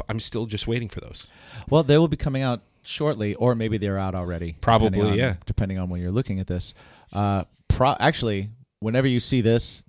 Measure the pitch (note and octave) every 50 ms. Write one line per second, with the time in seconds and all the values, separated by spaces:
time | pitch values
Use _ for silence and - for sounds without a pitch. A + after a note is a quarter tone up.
0 | - - A2 A2+ - - - A2+ A2+ A2+ G#2+ G2+ - - A2+ B2 A#2+ G#2 - -
1 | - - - - - - - - - - - A#2 - - C#3+ D#3 D#3+ C#3 D3 D#3
2 | E3 D#3+ C#3+ - - D3 C3 C3+ C3+ C3 B2 A2+ - _ _ _ _ - - -
3 | D3+ D3+ D3 A2 G#2+ G#2 G2+ - A#2 B2 B2 A2+ A2+ A2 G#2+ G#2+ G2 G2+ G2 F#2+
4 | F#2+ F#2+ F#2 F#2 F2+ F2 F2 E2 E2+ E2+ D#2+ - - - A#2 A2 A2 A2 F#2+ G2+
5 | G#2 G#2+ G2+ G#2 B2 C3 G2 F2 - - - - G#2+ G2 F#2+ F#2 F2+ F2+ F2+ F2
6 | F2+ F2+ F#2+ A#2 C3+ - G2+ F#2+ F#2+ - F2+ F2+ - - - - - - - -
7 | - _ - G2 G#2 G2+ G2+ G2 F2 - _ _ _ - - - B2+ C3+ C#3 -
8 | A2 D3 D#3+ - B2 A2+ G#2 G2 G2 G#2 A2+ - - _ _ - - A2 A2+ B2+
9 | C3+ C3+ B2 A#2+ - - C3+ B2+ G#2+ A2 A#2 A#2 - - - - -